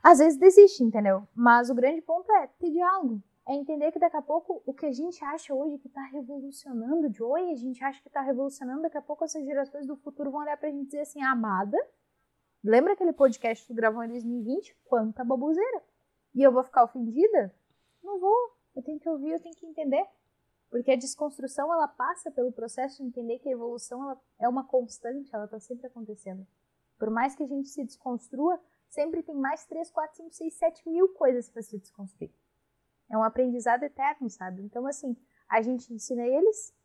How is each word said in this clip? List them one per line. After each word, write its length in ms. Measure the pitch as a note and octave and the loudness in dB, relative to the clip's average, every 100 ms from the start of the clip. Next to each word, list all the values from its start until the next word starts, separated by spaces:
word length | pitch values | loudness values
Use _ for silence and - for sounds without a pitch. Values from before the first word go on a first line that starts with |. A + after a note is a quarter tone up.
às 160 | D4+ D4 | 10 10
vezes 200 | D#4 C#4 | 8 8
desiste, 440 | F#4+ F#4 G4+ - | 10 12 12 10
entendeu? 420 | A#3 A3 G3+ F#3+ G#3 | 0 2 2 2 -2
Mas 360 | - A#3+ A#3+ A#3+ | 2 6 6 4
o 40 | |
grande 260 | B3 B3+ D#4+ | 0 0 0
ponto 300 | D#4+ E4+ F#4 | -4 -4 2
é 140 | G#4 C4+ | 2 2
ter 240 | _ F4 | _ -4
diálogo. 520 | D#4 F4+ F#4+ C#4 G#3+ - _ - | 0 0 0 -2 -6 -12 _ -8
É 80 | |
entender 380 | C#4+ C#4+ D4+ D4+ | -8 -6 -2 -2
que 60 | D#4 | 0
daqui 180 | E4 D#4 | -2 -2
a 60 | |
pouco 400 | C#4+ D#4+ E4 F4+ | -4 -4 -4 -8
o 80 | - | -8
que 140 | C#4 D#4 | -6 -6
a 60 | |
gente 300 | B3 E4+ F4 | -6 -8 -8
acha 280 | C#4+ D#4 - | -10 -10 -6
hoje 240 | C4+ D4 D4 | -6 -6 -8
que 100 | C4+ | -14
tá 140 | C4+ | -16
revolucionando, 1040 | C4+ C#4 B3 C#4+ C#4 C#4 C#4+ A#3+ A#3 D#4+ D4 | -12 -12 -12 -12 -14 -18 -12 -10 -4 -2 -2
de 120 | G#3 | -4
hoje 280 | A#3 D4+ F4+ | -4 -4 -4
a 40 | C#4+ | -6
gente 260 | B3 B3 | -8 -8
acha 180 | C4+ C#4 | -8 -8
que 60 | - | -10
tá 140 | C#4+ | -8
revolucionando, 600 | C4+ B3+ C#4 C#4 B3+ C4+ | -4 -4 -4 -8 -10 -6
daqui 140 | D#4+ D4 | -6 -6
a 60 | |
pouco 220 | C#4+ D4 | -10 -6
essas 200 | D#4+ D#4 | -6 -6
gerações 420 | C#4 C#4 C#4 C#4+ C#4 | -6 -4 -6 -8 -12
do 100 | C#4+ | -12
futuro 340 | D4 C#4 C#4+ | -14 -10 -8
vão 100 | C4+ | -6
olhar 160 | D4 D4 | -8 -6
pra 140 | D4+ | -8
gente 120 | C#4+ | -8
e 40 | C#4 | -10
dizer 140 | C#4+ | -10
assim, 200 | C#4+ D4 | -10 -6
"Amada, 540 | C4+ B3 A3 F#3+ G3+ D4+ D5 _ _ _ _ _ _ _ | -2 -2 -2 -2 0 -2 -4 _ _ _ _ _ _ _
lembra 320 | G3+ A3+ E4+ | 4 4 4
aquele 180 | G4+ F4+ | 2 0
podcast 500 | C#4 C4+ A3+ A#3 A3 _ | 4 2 4 -4 -6 _
que 60 | |
tu 40 | A#3 | 0
gravou 260 | A3 A3+ | 0 0
em 60 | A#3 | -8
dois 160 | A#3+ | -8
mil 140 | A#3 A#3+ | -8 -6
e 20 | |
vinte? 320 | A3 D#4 - _ | -4 -6 -6 _
Quanta 380 | _ A#3+ A3 A3 | _ 0 0 -4
baboseira." 580 | A#3+ C4 D4 D#4+ A#4+ A4 _ _ _ _ _ | -4 -2 0 0 -2 -4 _ _ _ _ _
E 80 | B3+ | 4
eu 80 | C4+ | 6
vou 120 | B3 | 6
ficar 200 | B3+ - | 2 4
ofendida? 720 | A#3 C4 A#3 A#3+ G#4+ G4 F#3+ _ _ _ _ _ | 4 2 -6 2 4 4 0 _ _ _ _ _
Não 160 | F4+ G4+ | -10 -2
vou. 360 | F#4 A#4 A#4 _ _ | 2 2 0 _ _
Eu 80 | - | -16
tenho 160 | B3 D4+ | -12 -10
que 100 | E4 | -8
ouvir, 220 | D4+ D4 | -6 -6
eu 80 | E4 | -8
tenho 140 | E4+ | -10
que 120 | E4 E4 | -20 -16
entender. 380 | D#4 D4 C#4 G4+ _ _ _ _ _ _ | -8 -2 -2 -4 _ _ _ _ _ _
Porque 200 | A#3+ A#3+ | -4 0
a 60 | B3+ | 0
desconstrução, 760 | C4 - D4 C#4+ C4 - D4 | -2 -8 -8 -8 -10 -6 -2
ela 140 | E4+ D4 | 0 -2
passa 440 | _ C4 F#4 D#4+ | _ -6 -6 -8
pelo 200 | C#4 B3 | -2 -4
processo 460 | A#3+ A3+ - C4+ C#4 | -4 -10 -6 -8 -8
de 80 | C4 | -12
entender 300 | B3 A#3 B3 | -10 -8 -6
que 100 | C#4 | -6
a 40 | |
evolução, 500 | B3 A#3 A#3+ - B3 | -6 -6 -10 -12 -12
ela 180 | C#4 C4 _ _ | -10 -12 _ _
é 80 | A#3 | -2
uma 160 | B3+ | -2
constante, 680 | C4 B3+ A#3+ - A#3 C#4 C4+ | -2 -2 -2 -12 -10 -10 -10
ela 140 | G#3+ G#3 | -10 -10
tá 140 | A3 | -14
sempre 260 | - B3 B3+ | -14 -16 -16
acontecendo. 580 | A#3+ G#3+ G#3 G3 F#3+ F#3+ _ _ _ _ _ | -18 -16 -16 -14 -16 -18 _ _ _ _ _
Por 120 | A3 | -4
mais 260 | A3+ C4+ C#4 | -2 -2 -4
que 80 | |
a 20 | C#4+ | -8
gente 220 | C#4 C#4 | -6 -8
se 160 | - | -10
desconstrua, 760 | A#3+ - B3+ A#3+ - B3+ D#4 E4+ _ _ _ | -12 -12 -10 -10 -10 -2 -2 -2 _ _ _
sempre 340 | - D4+ E4 | -6 -4 -4
tem 120 | E4 C#4+ | -8 -6
mais 280 | C4+ D#4 - | -6 -6 -10
três, 240 | E4 E4 | -10 -8
quatro, 260 | - D#4 - | -6 -8 -12
cinco, 160 | E4 | -20
seis, 200 | - D#4+ | -12 -12
sete 340 | - E4 E4 E4+ | -2 -4 -4 -6
mil 200 | E4 F#4+ | 2 2
coisas 380 | F#4+ C#4 B3 A#3 | 2 0 0 -6
pra 140 | A#3 | -16
se 160 | G#3+ G#3 | -14 -16
desconstruir. 540 | _ - G3 _ E3 _ _ _ _ _ _ _ _ | _ -20 -20 _ -18 _ _ _ _ _ _ _ _
É 80 | A3 | -2
um 60 | |
aprendizado 600 | A3 A3+ B3+ A#3+ A#3 B3 | -2 0 -2 0 -2 -2
eterno, 440 | C#4+ - C#4 D4 B3 | -2 -4 -4 -4 -10
sabe? 340 | - F#3 F#3 | -10 -14 -12
Então, 240 | G3+ A#3+ C4+ | -12 -8 -8
assim, 280 | C#4+ C4+ A#3+ _ _ _ | -8 -10 -10 _ _ _
a 120 | A3 | -2
gente 300 | A3+ B3+ - | 0 -6 -8
ensina 340 | A3+ - A#3+ A#3+ | -16 -8 -4 0
eles 480 | C#4 G4+ G#4+ - _ | 4 4 2 -12 _